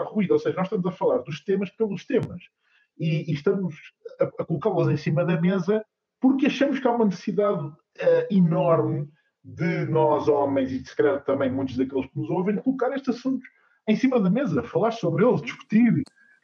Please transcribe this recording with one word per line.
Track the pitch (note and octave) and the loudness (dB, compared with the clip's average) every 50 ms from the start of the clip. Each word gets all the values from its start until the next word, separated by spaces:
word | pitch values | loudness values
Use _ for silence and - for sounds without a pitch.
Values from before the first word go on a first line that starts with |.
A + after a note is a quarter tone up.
| B3+ | -4
ruído. | - - G#3+ G3 D3+ D3+ | -4 -2 -2 0 2 2
Ou | D3+ | 2
seja, | - E3 D3+ | 2 0 -2
nós | F3 F#3 | -2 -4
estamos | - A3 F#3+ F3 | -2 -2 -2 -2
a | F#3 F3 | -4 -4
falar | - F#3+ D#3+ F3 D#3+ | -2 0 0 0 0
dos | - - D3 - - | -2 -6 -12 -10 -4
temas | - F#3+ F#3+ G3+ F3+ | -2 -2 -2 -2 -4
pelos | - - A3+ G#3 F#3+ F3 - | -4 -4 -4 -4 -4 -6 -6
temas. | - - G#3+ - - - F3+ - - _ _ _ _ _ _ _ _ _ - | -2 -2 -2 -2 -2 -8 -14 -18 -20 _ _ _ _ _ _ _ _ _ -6
E, | E3 D#3+ D#3 D3+ - D#3+ | -2 -2 -2 -2 -2 -4
e | D#3 | -4
estamos | - - G3+ F#3+ G3+ F#3+ E3 D3 - - - - _ _ - - - | -2 0 0 0 0 -2 -4 -8 -10 -16 -20 -20 _ _ -20 -4 -4
a, | - | -4
a | - - - E3 | -2 -2 -6 -6
colocá-los | - E3 D3 - G#3+ F#3 F3 D3+ C#3 | -4 -4 -2 -2 0 0 2 2 2
em | D3+ | 0
cima | - - - D3+ - - | 0 -2 -2 -2 0 0
da | E3 F3 D#3+ | 0 0 0
mesa | E3+ F3+ G3 F#3+ F3 F#3+ G#3+ A3 A3 - _ _ _ _ _ _ | 0 0 0 0 0 0 -2 -2 -2 -6 _ _ _ _ _ _
porque | - C4 C#4 - D4 | 2 2 2 2 2
achamos | C4+ - - C#4 C#4+ C#4 - | 0 0 0 0 0 0 0
que | - | 0
há | B3 A#3+ | 0 2
uma | A#3+ A3+ | 2 2
necessidade, | G3+ F3 - - - F3+ F3+ G3+ G3+ G3+ E3 D3 C#3+ - - _ _ _ - | 0 0 -2 -6 -4 -2 0 0 0 0 -2 -4 -8 -10 -14 _ _ _ -2
eh, | - F3 E3 E3 - - | 2 2 2 2 2 2
enorme | - F#3+ F3 D#3+ E3 - - D#3+ E3 D3+ C3 C3 C3+ C#3+ D3 - - _ _ _ _ _ _ | 4 4 4 4 4 2 2 4 4 4 2 0 -2 -4 -6 -8 -12 _ _ _ _ _ _
de | A2 G#2 - D#3 E3+ - - D3+ | -20 -8 -4 -4 -2 -2 -2 -2
nós, | C3 - A#2+ A#2+ A#2+ C#3+ C3 - D#3+ | 0 2 2 2 2 2 2 2 2
homens, | D3 C#3+ C3+ C3+ C#3 C3+ C3 C3 | 2 2 2 0 0 0 -2 -2
e | C3 B2+ - | -4 -6 -8
se | - - | -6 -2
calhar | - D3 D3 C#3 C#3 - | 0 2 2 2 0 -2
também | - C#3 - C#3 B2+ | -2 -2 0 0 -2
muitos | B2+ C3+ - - - B2 | -2 -2 -4 -4 -2 -2
daqueles | C3+ C3+ C#3 C3 C3 - | -2 -2 -2 -4 -6 -4
que | - C#3 | -6 -8
nos | C3 - | -6 -4
ouvem, | D#3+ F3+ F#3 G3+ G#3 | -2 -2 0 0 -2
de | F#3+ - | 0 -2
colocar | C4 - - - C4 C#4 | -2 -2 0 -2 -2 -2
estes | C#4 - - A3+ | -2 -4 -4 -6
assuntos | - - C4 C4 - - - - _ _ _ _ _ _ - | -4 -4 -4 -4 -4 -6 -12 -20 _ _ _ _ _ _ 0
em | G#3+ | 0
cima | - - C4 B3+ A#3+ | 2 2 2 2 2
da | G3 F3+ | 2 2
mesa, | F#3+ A#3+ D4 G3+ D3 - - | 2 2 0 0 -2 -2 -4
falar | - - E3 F#3+ A#3 | -2 -2 0 0 0
sobre | A3+ - - F3 D#3 C#3+ G3+ | 0 -2 -2 -2 0 2 4
eles, | B3 A3+ D3 | 4 2 2
discutir. | - - - - - - G#3+ G#3+ B3 A3+ F3 - - - - _ _ _ _ _ | -2 -6 -10 -12 -6 0 2 4 4 6 4 2 0 -4 -8 _ _ _ _ _